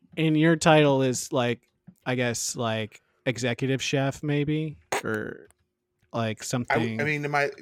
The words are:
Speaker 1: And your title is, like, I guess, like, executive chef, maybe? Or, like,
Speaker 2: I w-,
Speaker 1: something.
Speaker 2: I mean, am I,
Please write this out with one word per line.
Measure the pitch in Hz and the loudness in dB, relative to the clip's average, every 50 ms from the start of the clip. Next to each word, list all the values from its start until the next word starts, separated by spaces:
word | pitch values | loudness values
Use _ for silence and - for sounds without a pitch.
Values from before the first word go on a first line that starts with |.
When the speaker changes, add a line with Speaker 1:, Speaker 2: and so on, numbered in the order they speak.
| _ _ - - | _ _ -4 -2
Speaker 1:
And | 156 160 156 151 | 0 2 2 4
your | 156 165 170 | 4 4 4
title | 156 - - 156 156 151 143 139 135 | 4 6 6 8 8 8 6 6 4
is, | 135 131 123 - - - - | 2 2 0 -2 -4 -4 -2
like, | 135 120 120 120 - _ _ _ _ _ - - _ - | 0 0 0 -2 -4 _ _ _ _ _ -20 -20 _ -6
I | 131 127 | -4 -2
guess, | 127 123 120 117 - - - - | 0 0 -2 -2 -4 -6 -6 -6
like, | 147 120 113 110 110 110 104 - - _ _ _ _ - | -4 -4 -2 -2 -4 -4 -8 -10 -18 _ _ _ _ -4
executive | 135 120 117 123 123 117 - 139 131 135 127 | -4 -2 -2 -2 -2 -2 -2 -2 -2 -2 -2
chef, | - - - 139 135 139 127 - | -2 -2 0 0 0 0 -4 -4
maybe? | - 147 143 147 147 147 151 156 156 156 147 - _ - - - - | -4 -2 0 0 0 0 -2 -2 -4 -6 -8 -12 _ -8 -6 -6 -4
Or, | 117 110 107 113 - - - - - _ _ _ _ _ _ _ _ _ _ _ _ - | -2 -4 -4 -4 -6 -10 -12 -16 -20 _ _ _ _ _ _ _ _ _ _ _ _ -4
like, | 117 113 110 110 - | -4 -2 -2 -4 -6
Speaker 2:
I | - | -6
w-, | |
Speaker 1:
something. | - - 127 117 - 135 120 113 113 113 110 | -6 -4 -4 -2 0 0 0 0 0 -2 -2
Speaker 2:
I | 147 | -2
mean, | 151 151 147 147 | -2 -2 -2 -2
am | 143 147 | -2 0
I, | 143 143 143 - - | 0 0 0 -4 -8